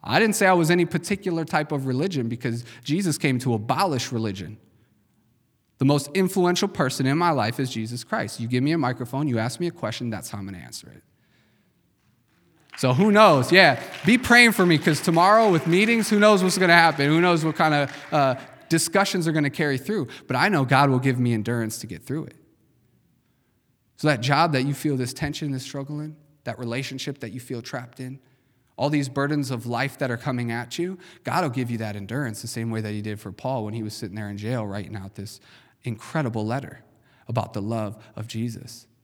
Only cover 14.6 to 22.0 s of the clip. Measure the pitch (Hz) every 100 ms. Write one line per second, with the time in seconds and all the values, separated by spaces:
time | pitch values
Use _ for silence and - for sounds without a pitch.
14.6 | 180 160 175 147 - 165 180 214 220 170
15.6 | - 170 214 233 214 214 208 208 185 180
16.6 | 185 170 165 147 143 156 180 170 156 151
17.6 | 156 147 139 - - 156 139 123 - -
18.6 | - 165 160 196 196 190 165 156 147 -
19.6 | 151 135 135 214 123 - - 127 175 185
20.6 | 131 135 143 131 131 127 120 113 104 120
21.6 | 113 - 113 82